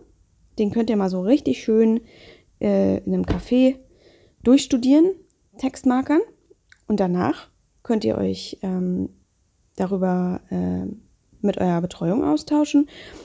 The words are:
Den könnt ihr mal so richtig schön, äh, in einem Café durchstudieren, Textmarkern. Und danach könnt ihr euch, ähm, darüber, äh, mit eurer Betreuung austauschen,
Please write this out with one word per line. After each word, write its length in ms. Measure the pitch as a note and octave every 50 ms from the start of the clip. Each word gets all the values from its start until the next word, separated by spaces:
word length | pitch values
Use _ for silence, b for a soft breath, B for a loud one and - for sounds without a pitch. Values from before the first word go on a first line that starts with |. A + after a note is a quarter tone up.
| - _ _ _ _ _ _ _ _ _ - -
Den 140 | G#3+ G#3
könnt 180 | - A#3 A3+ A#3
ihr 80 | A3 G3+
mal 120 | G3 F#3
so 120 | F#3 F#3
richtig 420 | F3+ G3+ C#4 D4 - C4+ B3+ - -
schön, 380 | - A3 A3 A3+ A3+ A3 A#3 - B B B B B B B B B B -
äh, 380 | - G#3 G3 G3 G3 F#3+ F#3+ G3 G3
in 100 | F#3+ F#3
einem 120 | F#3 F#3
Café 500 | - - F3+ - - B3 B3+ C4 C4 C4+ - - b b b b b b b b b b b -
durchstudieren, 680 | A#3 C4 C#4 - - C#4 A#3+ B3 B3+ C#4 D4+ E4 F#4+ F#4+ - - _ _ _ _ _ _ -
Textmarkern. 640 | - C4 - - - C4 B3 B3+ C4+ - D4 E4+ A4+ - - _ _ _ _ _ _ _ - _ _ -
Und 120 | G#3+ F#3+
danach 500 | F#3+ F3+ F3 F3+ F#3+ B3 E4 - - _ _ _ _ _ _ _ -
könnt 200 | - A#3 A3 G#3+
ihr 140 | A3 - -
euch, 420 | G3 F#3 F#3+ F#3 - - - -
ähm, 480 | - F#3+ F#3 F3+ F#3 F3+ F3+ F#3 F#3+ F#3+ - _ _ _ _ _ _ _ _ _ _ _ _
darüber, 640 | - F#3 F#3 G3 F#3 F#3 F#3 F3+ F3+ F3+ F3+ F3+ - - -
äh, 380 | F#3+ F3+ F3+ F3+ F3+ F3+ F#3 G3 G3+ G#3+ - _ _ _ _ _ _ - -
mit 140 | G3+ F#3+ -
eurer 240 | F#3 F3+ F3 E3+
Betreuung 420 | E3+ F3 - - F3 E3 F#3+ C4 -
austauschen, 640 | D4 D4+ D4+ - - D4+ D4 D4+ - - C#4+ D4 B B B B B B B B